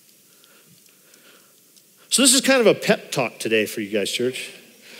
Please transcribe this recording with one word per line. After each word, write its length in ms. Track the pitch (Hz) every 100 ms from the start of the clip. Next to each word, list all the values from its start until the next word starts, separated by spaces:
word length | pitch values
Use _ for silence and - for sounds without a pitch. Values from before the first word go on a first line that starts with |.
| _ _ _ _ _ _ _ - _ _ _ - - - _ _ _ _ _ _ -
So 140 | -
this 120 | 269
is 60 | 269
kind 200 | - 262
of 80 | 208
a 60 | 165
pep 320 | - 220 -
talk 300 | - 113 -
today 260 | 113 110 101
for 140 | -
you 100 | 104
guys, 220 | 107 98
church. 400 | - 123 127 - - - - -